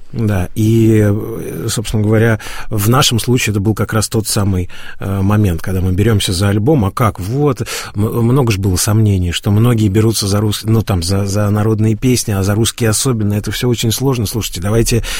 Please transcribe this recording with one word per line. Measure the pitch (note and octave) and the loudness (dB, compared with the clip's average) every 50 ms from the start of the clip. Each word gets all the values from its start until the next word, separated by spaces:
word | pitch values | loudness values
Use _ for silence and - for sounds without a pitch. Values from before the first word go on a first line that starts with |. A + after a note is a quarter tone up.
| - - - | -12 -10 -6
да, | - A2+ G#2 G#2 F#2+ F2 - - | -2 -2 0 0 0 -2 -4 -2
и, | - G#2+ A2 A2+ A2+ A2+ A2 A2 G#2+ G#2 G#2 | 0 2 2 4 4 4 4 4 4 4 2
э, | G2+ G#2+ G#2+ A2+ A2+ - - - - E2+ E2+ A2+ | 2 0 -2 -6 -8 -10 -10 -8 -8 -8 -6 -6
собственно | - - G#2 - - A2 G#2 | -6 -6 -6 -4 -2 0 0
говоря, | G#2 A2 A2 A2+ A#2 A2 G#2+ - - - - - - | 2 2 4 4 2 2 0 -2 -8 -8 -8 -6 -6
в | A#2 G#2+ G2 A2 | -4 -2 0 2
нашем | B2 C3+ D3 C#3+ B2 A2 | 2 4 4 2 2 0
случае | - - A#2+ C3 - - G2+ | 0 0 0 0 0 0 -2
это | G#2+ | 0
был | F#2+ A2 G#2+ | 0 0 0
как | - G#2+ - - | 0 -2 -2 0
раз | A2 G2 - | -2 -2 0
тот | - A2+ G#2 | -2 -4 -2
самый, | - - A2+ G2+ G2 G2 F2+ F2 - - - - - - - | -2 -2 0 0 0 0 0 -2 -4 -8 -10 -10 -10 -10 -8
э, | - F#2+ G2 G2 F#2+ | -6 -4 -2 0 0
момент, | G2 G#2 G#2+ G#2+ G2 E2+ D#2 - | 2 2 4 2 2 0 -2 -2
когда | G2+ F#2+ F#2 | -2 -2 0
мы | F2 F#2 F2+ | 0 0 2
берёмся | F2+ G#2 A#2 A2+ G2 - - F#2+ | 2 2 2 2 2 2 0 0
за | E2+ G#2 G2+ | 0 0 2
альбом, | G2+ G#2+ G#2 C3 D#3+ C3+ G2 | 2 2 2 2 2 2 2
а | F#2+ | 0
как, | - - B2 G#2 - - | 0 0 0 -2 -2 -2
вот, | F2+ F#2 A#2+ C#3 D3 D3 B2+ - A#2+ - - - - - - | -6 -6 -2 0 0 0 0 -2 -4 -8 -8 -10 -10 -8 -4
м-, | G#2 G#2 A2 - A#2+ A2+ | -2 -2 -2 0 0 2
много | A#2 B2+ D3 C3+ A2+ G2+ | 2 2 2 2 2 0
ж | F#2+ | 0
было | G2 G2+ F2+ | 0 0 0
сомнений, | F2 - - G2+ A2 A2 G#2 G2+ F#2 F2+ F2 E2+ | 0 0 2 2 2 4 4 2 2 0 0 -2
что | - - G#2+ | -2 0 0
многие | G2+ G#2+ A2+ B2 A#2+ A2 A2 G#2 | 2 4 4 2 2 2 2 2
берутся | F#2+ A2 G#2+ A2+ G#2+ - A2 | 2 2 2 2 0 0 -2
за | G2 G2 G#2 | -2 0 0
рус-, | A2 G#2+ G#2 - - | 0 0 -2 -2 0
ну, | A2 G#2+ G#2+ G2 | 0 2 2 2
там, | - G2+ F2+ E2 | 0 0 -2 0
за, | E2+ G2 G2 G2+ | 0 -2 -2 0
за | G2+ F#2+ G#2 G#2 G2+ | -2 -2 0 0 0
народные | G2+ G#2+ G#2 A2 A2 G#2 A2 A2 A2 | 0 0 2 0 0 2 2 0 0
песни, | G2+ - B2+ B2 A2 - - G#2 | 0 0 0 0 0 0 -2 -2
а | G2 F#2+ | 0 0
за | G2 G#2 | 0 2
русские | G#2+ A#2 - - - A#2+ A2 | 2 0 -2 -2 -2 0 0
особенно, | G#2 - - C3+ B2+ A2 G#2 G2+ G#2 | 0 0 0 0 0 0 0 0 -2
это | G#2 G2+ - | -2 -4 -4
всё | G2+ - - B2 | -6 -2 0 0
очень | A#2+ - - A2+ | 0 0 0 -2
сложно, | G#2+ - B2+ C#3 C3 B2 G#2+ | -2 0 0 0 0 0 -2
слушайте, | F#2 - A2+ F#2+ - - - | -2 -4 -4 -6 -6 -6 -6
давайте | E2 G#2 G#2+ A#2 A#2+ - B2 A2+ G2+ - - - | -4 0 2 2 2 2 0 0 -2 -2 -6 -8